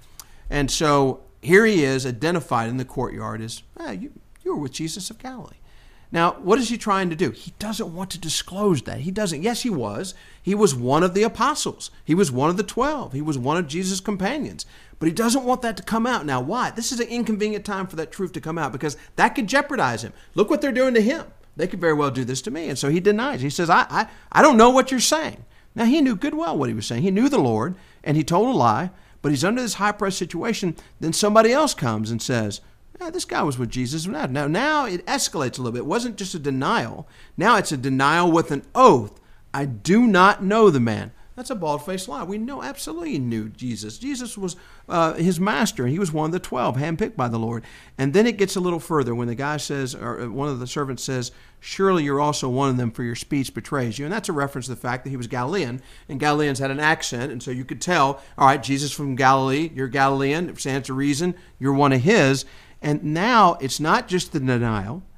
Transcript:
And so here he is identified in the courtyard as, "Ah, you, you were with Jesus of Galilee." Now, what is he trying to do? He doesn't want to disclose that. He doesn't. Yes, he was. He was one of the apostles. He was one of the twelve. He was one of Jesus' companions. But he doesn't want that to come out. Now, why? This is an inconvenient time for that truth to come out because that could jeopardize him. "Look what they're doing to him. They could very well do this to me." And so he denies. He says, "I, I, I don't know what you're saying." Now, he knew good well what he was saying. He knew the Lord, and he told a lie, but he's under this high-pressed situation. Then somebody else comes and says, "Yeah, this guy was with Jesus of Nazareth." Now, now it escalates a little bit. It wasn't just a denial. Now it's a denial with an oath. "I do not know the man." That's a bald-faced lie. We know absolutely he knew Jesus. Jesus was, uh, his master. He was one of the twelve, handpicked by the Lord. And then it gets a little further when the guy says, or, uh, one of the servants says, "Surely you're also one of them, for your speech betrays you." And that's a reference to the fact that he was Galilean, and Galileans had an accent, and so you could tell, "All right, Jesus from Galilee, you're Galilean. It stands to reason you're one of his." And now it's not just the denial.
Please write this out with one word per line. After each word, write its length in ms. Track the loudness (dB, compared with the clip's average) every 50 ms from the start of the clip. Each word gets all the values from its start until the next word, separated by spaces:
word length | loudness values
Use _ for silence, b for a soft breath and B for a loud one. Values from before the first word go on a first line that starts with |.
| B B B B B B B B B B
And 220 | -2 -2 0 0
so 500 | 0 0 2 4 4 4 4 2 0 -2 -8 -20 -20 _ 2
here 240 | 6 6 6 8
he 180 | 6 4 4 2
is 220 | 2 2 0 -2
identified 640 | -4 -4 -2 -2 0 0 0 -2 -2 -2 -2 0 -2
in 80 | -4 -6
the 60 | -6
courtyard 580 | -6 -6 -6 -6 -6 -6 -8 -10 -8 -8 -8 -10
as, 200 | -10 -12 -14 -16 -18 -18 -14
"Ah, 120 | -12 -10
you, 220 | -10 -10 -10 -12 -16 -18 -20 -20 -20 -12 -8
you 120 | -6 -4
were 80 | -4 -6
with 100 | -6 -6
Jesus 380 | -8 -8 -8 -8 -8 -10 -12
of 80 | -14 -14
Galilee." 380 | -16 -14 -14 -14 -16 -18 -20 -20 -20 b b b b b b b b b -2
Now, 240 | 0 2 0 0 0 2
what 180 | 2 4 4
is 80 | 2 0
he 100 | -4 -4
trying 320 | -2 0 0 0 0 -2
to 60 | -2
do? 160 | -2 -2 -2 -4
He 220 | -6 -12 -16 -12 -10
doesn't 340 | -8 -8 -6 -6 -8 -8 -8
want 180 | -10 -10 -10
to 100 | -10 -8
disclose 640 | -6 -6 -4 -4 -6 -6 -4 0 2 2 2 2 0
that. 180 | -4 -8 -8
He 100 | -8 -6
doesn't. 320 | -4 -4 -4 -4 -2 -2 -2
Yes, 200 | -2 -2 -2 -2
he 80 | -2
was. 440 | -2 -2 -4 -4 -6 -8 -8 -10 -12 B B B B B
He 140 | B -2 2
was 180 | 4 4 4 4
one 300 | 2 0 2 4 4 4
of 100 | 4 4
the 120 | 2 2
apostles. 680 | 2 2 0 0 0 0 0 -4 -6 -6 -8 -12 -16 b b b
He 100 | b 2
was 160 | 4 4 2
one 200 | 2 2 2 2
of 60 | 2
the 60 | 0 -2
twelve. 520 | -4 -2 -2 0 0 -2 -4 -6 -8 -8
He 80 | -6 -4
was 140 | -4 -4
one 200 | -2 -2 -2 -2
of 100 | -2 -2
Jesus' 320 | -4 -4 -4 -4 -2 -4 -4
companions. 640 | -4 -4 -4 -2 -2 -4 -4 -4 -6 -8 -10 -12 -16 B B B B B B B
But 80 | -2 -2
he 40 | 0
doesn't 320 | 0 0 2 2 0 0
want 180 | 0 0 0 -2
that 140 | -4 -6
to 60 | -6 -6
come 240 | -4 -2 0 0
out. 180 | 0 -2 -2 -2
Now, 160 | -2 -2 -2
why? 300 | -2 -2 -2 -2 -2 -4
This 220 | -4 -6 -6 -4 -4
is 80 | -4
an 80 | -4 -4
inconvenient 560 | -4 -4 -2 -2 -2 -2 -2 -2 -4 -4 -6
time 240 | -6 -6 -6 -6 -6
for 80 | -6
that 160 | -8 -8 -8 -6
truth 180 | -6 -6 -6 -6
to 80 | -8
come 180 | -8 -6 -4 -4
out 120 | -4 -4
because 260 | -4 -4 -6 -6 -6 B B B B
that 140 | 2 2 2
could 180 | 2 0 -2 0
jeopardize 540 | 2 0 0 0 0 0 0 0 0 -2 -6
him. 100 | -10 -14 b b b b
"Look 140 | 0 2 2
what 100 | 2 0
they're 100 | 0 0
doing 240 | 2 2 2 4 4
to 80 | 4 4
him. 220 | 4 2 -2 -4 -12 -18 -20 -20 -14 -8
They 100 | -6 -4
could 140 | -4 -2 0
very 140 | 2 2 2
well 180 | 4 2 0 0
do 120 | -2 -4
this 180 | -4 -4 -6 -6
to 80 | -6 -8
me." 160 | -6 -6 -6
And 100 | -6 -2
so 120 | 0 2
he 100 | 2 2
denies. 420 | 4 4 2 2 0 -2 -2 -2 -4
He 80 | -4
says, 180 | -2 0 2 4
"I, 160 | 4 4 4 2
I, 160 | 0 -2 -2 -2 B B B B
I 100 | B 8
don't 160 | 8 10 10
know 140 | 10 10 10
what 220 | 8 6 4 2 0
you're 80 | 0
saying." 440 | 0 2 2 0 0 -2 -10 -12 -18 -20 b b b b b
Now, 100 | 0 2
he 160 | 4 4 4
knew 140 | 4 2 2
good 200 | 0 -2 -2 -2
well 220 | -2 -4 -2 -2
what 120 | -2 -2 -2
he 80 | -2
was 100 | -4 -6
saying. 160 | -4 -2 0 0
He 80 | 2
knew 180 | 2 2 2 2
the 100 | 4 4
Lord, 360 | 2 4 2 0 0 -4 -6 B B B B B B
and 120 | -2 0
he 60 | 0 2
told 320 | 2 2 2 2 2 2
a 20 |
lie, 340 | 4 4 4 4 2 0 -4 b b b b b b
but 120 | -2 -2 0
he's 120 | 0 2
under 160 | 0 0 0
this 140 | -2 -4 -4
high-pressed 420 | -2 0 -2 0 0 -2 -2 -2
situation. 600 | -4 -6 -6 -6 -4 -4 -4 -2 -2 -2 -4 -4 B B B B B
Then 120 | -4 -4 -2
somebody 400 | 0 2 4 6 6 6 6 4
else 220 | 2 2 0 -2
comes 380 | -2 -2 -2 -2 -2 -2 -4 -4
and 100 | -4 -4
says, 380 | -2 -2 0 0 -2 -4 -8 b b b b b b -16 -12
"Yeah, 100 | -10 -8
this 140 | -8 -8 -6
guy 180 | -4 -4 -2 -2
was 160 | -2 -2 -2
with 120 | -4 -4
Jesus 360 | -4 -4 -4 -4 -4 -6 -6
of 60 | -6 -6
Nazareth." 180 | -6 -4 -4
Now, 160 | -4 -2 -2
now 400 | -2 0 0 0 0 0 0 0
it 180 | -2 -4 -6 -4
escalates 520 | -4 -2 -2 -2 -2 -2 -2 -4 -4 -4 -4
a 40 | -6
little 100 | -6 -4
bit. 80 | -4
It 60 | -4
wasn't 300 | -2 -2 -2 -2 -4 -8
just 180 | -8 -8 -8 -8
a 40 | -6
denial. 720 | -4 -4 -2 -2 0 0 0 0 -2 -4 -8 -12 -16 b b b b b b
Now 200 | b 2 4 4
it's 160 | 4 2 0 -2
a 40 |
denial 540 | -2 -2 0 2 2 4 4 4 4 4 4
with 220 | 4 4 4 2 -2
an 100 | -6 -6 -2 4
oath. 460 | 6 8 8 8 6 4 -2 -10 -18 b b b b b b -6
"I 120 | -6 -4
do 400 | -4 -6 -4 0 4 4 6 6
not 360 | 6 6 8 6 6 6 4 0
know 280 | 0 4 6 6 6
the 100 | 6 6
man." 300 | 2 0 0 -2 -6 -8 -12 b b b b
That's 140 | -14 -10 -10
a 60 | -8
bald-faced 500 | -6 -4 -4 -4 -4 -6 -6 -8 -8 -8
lie. 160 | -8 -10 -10 -8
We 160 | -8 -6 -6
know 240 | -6 -8 -8 -10 -10
absolutely 480 | -10 -10 -10 -10 -10 -10 -8 -6 -4
he 80 | -4 -4
knew 300 | -2 -2 -2 -4 -6 -8
Jesus. 500 | -10 -10 -8 -8 -8 -8 -8 -12 -12 -10
Jesus 400 | -8 -8 -8 -8 -8 -10 -10 -8
was, 160 | -8 -8 -8 B B B B B B B
uh, 260 | 0 2 2 2 0
his 260 | 0 0 0 2 2
master. 480 | 0 0 0 2 0 0 0 0 -2 -2
He 100 | 0 0
was 140 | -2 -2 -2
one 140 | -2 -2
of 60 | -2 -2
the 60 | -4
twelve, 380 | -6 -4 -4 -2 0 0 0
handpicked 400 | -2 -2 -2 -2 -2 -4 -4 -4
by 100 | -2 -4
the 140 | -2 -2 -2
Lord. 240 | -4 -4 -4 -6 -10 B B B B B B B
And 140 | -2 2 4
then 160 | 4 4 4
it 100 | 2 0
gets 160 | -2 -2 -2
a 60 | -2
little 180 | -2 -2 -2 -4
further 380 | -4 -2 0 0 0 0 -2
when 100 | -2 -4
the 80 | -4 -4
guy 220 | -4 -4 -4 -4
says, 400 | -4 -6 -6 -6 -4 -4 -6 -6
or, 240 | -8 -8 -8 -8 -8
uh, 80 | -8 -8
one 200 | -6 -4 -4 -4
of 120 | -4 -6
the 80 | -6 -8
servants 340 | -6 -6 -6 -6 -6 -8 -6
says, 300 | -6 -4 -4 -6 -8 b b b b b b
"Surely 460 | -16 -10 -2 0 2 4 4 2 2
you're 160 | 0 0 0
also 280 | 0 0 -2 -2 -2 -2
one 220 | 0 0 2 2
of 60 | 0
them, 160 | 0 -2 -2 -4
for 100 | -4 -6
your 140 | -6 -6
speech 360 | -8 -6 -4 -2 -2 -2 -4 -6
betrays 460 | -10 -8 -4 -4 -2 -2 -2 -4 -6
you." 60 | -6
And 100 | -6 -6
that's 140 | -6 -4 -4
a 40 | -2
reference 340 | -2 -2 -4 -4 -6 -8
to 80 | -8 -10
the 40 | -8
fact 220 | -6 -6 -6 -6 -6
that 80 | -8
he 60 | -8
was 100 | -8 -8
Galilean, 560 | -6 -4 -4 -4 -2 -2 -2 -4 -4 -6 -8 B B B B B B
and 120 | -6 -2
Galileans 400 | 0 0 2 2 2 0 0 -2
had 100 | -2 -4
an 80 | -2 0
accent, 540 | 2 2 2 0 -2 -6 -6 -6 -6 -6 -8
and 100 | -8 -8
so 80 | -8
you 140 | -8 -8 -8
could 160 | -10 -10 -6
tell, 420 | -2 0 2 4 4 2 0 -4 B B B B
"All 80 | 4
right, 160 | 6 4 4 0
Jesus 300 | -2 -2 -2 -2 -4 -6
from 240 | -6 -6 -4 0
Galilee, 560 | 4 4 6 6 6 4 2 0 0 -2 -4 -4
you're 140 | -6 -6 -4
Galilean. 600 | 0 2 2 2 2 2 0 0 0 0 -2 -4
It 120 | -6 -8
stands 260 | -6 -4 -4 -4 -4
to 80 | -4 -4
reason 400 | -2 0 0 0 0 0 -2 -2 B B B B B
you're 140 | -2 0 2
one 200 | 4 4 4 4
of 100 | 4 4
his." 420 | 6 6 6 6 6 4 2 -2 B B B B B B B
And 220 | -2 -2 -2 -2 -2
now 560 | -2 -2 0 2 4 6 8 8 6 6 2
it's 200 | -4 -6 -4 -2
not 260 | 0 2 2 2 0
just 240 | 0 -2 -2 -2 -2
the 80 | -4 -2
denial. 640 | 0 0 2 2 2 0 0 -2 -4 -6 -8 -10 -12 -16 b